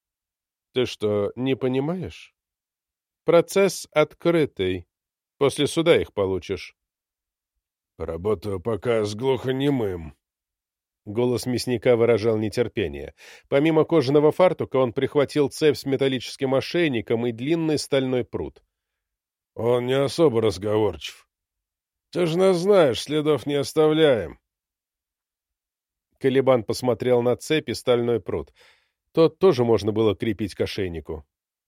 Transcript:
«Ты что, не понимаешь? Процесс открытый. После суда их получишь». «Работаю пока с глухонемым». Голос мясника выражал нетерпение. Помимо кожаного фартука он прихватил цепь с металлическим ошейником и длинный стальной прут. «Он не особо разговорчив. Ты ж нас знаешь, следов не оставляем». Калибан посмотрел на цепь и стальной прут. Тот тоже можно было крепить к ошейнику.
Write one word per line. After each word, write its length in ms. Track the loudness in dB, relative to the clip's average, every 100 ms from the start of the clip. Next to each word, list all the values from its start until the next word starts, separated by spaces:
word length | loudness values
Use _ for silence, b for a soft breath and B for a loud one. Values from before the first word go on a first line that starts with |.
| _ _ _ _ _ _ _
«Ты 100 | -4
что, 480 | -2 -2 -2 -2 -2 -4
не 200 | -4 -2
понимаешь? 800 | -2 -2 -2 -6 -8 -14 -20 _ _ _ _ _ _ _ _ _ 2
Процесс 580 | 2 4 2 0 0 -6
открытый. 960 | -2 -2 -2 0 0 0 -2 -4 -4 -10 _ _ _ _ -2
После 300 | 0 0 -2
суда 340 | 0 2 2
их 140 | 2
получишь». 600 | -2 -2 -2 -6 -10 -10 _ _ _ _ _ _ _ _ _ _ _ _ -12
«Работаю 600 | -10 -6 -2 -4 -4 -8
пока 460 | -4 -4 -2 -2
с 100 | -2
глухонемым». 1040 | -4 -2 -2 -2 -2 0 0 -2 -6 -12 -18 _ _ _ _ _ _ _ _
Голос 400 | -10 -2 0 -2
мясника 520 | -2 -4 -2 -2 2 4
выражал 420 | 4 2 2 0
нетерпение. 760 | -2 -2 -4 -2 -6 -6 -14 -18 B B B
Помимо 340 | 0 2 2
кожаного 480 | 2 2 2 4 4
фартука 440 | 4 2 2 -4 0
он 180 | 0
прихватил 560 | -2 -2 0 0 0 -2
цепь 260 | 0 0 0
с 80 |
металлическим 680 | -2 -2 0 -2 -8 -8 -2
ошейником 720 | -2 -2 -2 -2 -2 -2 -2 -2
и 60 |
длинный 460 | -4 -4 -2 -2 -4
стальной 460 | -2 -2 0 -4
прут. 380 | -4 -8 -10 -14 _ _ _ _ _ _ _ _ _
«Он 300 | -6 0 0
не 80 | 0
особо 480 | -2 -2 2 2 2
разговорчив. 880 | 0 0 0 0 0 -2 -12 -16 _ _ _ _ _ _ _ _ _
Ты 140 | -2 0
ж 80 |
нас 220 | 2 4 4
знаешь, 460 | 4 6 6 2
следов 420 | -2 -2 0 0
не 120 | -2 -4
оставляем». 800 | -2 2 2 4 4 4 -2 -12 _ _ _ _ _ _ _ _ _ _ _ _ _ _ _ _ _ _
Калибан 460 | 0 2 4 2
посмотрел 560 | 2 -4 -2 -2 2 2
на 160 | 2 -2
цепь 320 | -2 -4 -2
и 60 |
стальной 480 | -4 0 2 2 -2
прут. 320 | -2 -8 -8 _ b b b b _
Тот 260 | 2 2 4
тоже 260 | 2 4
можно 280 | 4 2 2
было 240 | 0 2 0
крепить 380 | -2 -4 -6
к 80 | -6
ошейнику. 640 | -6 -4 -8 -8 -12 -14 -14 _ _ _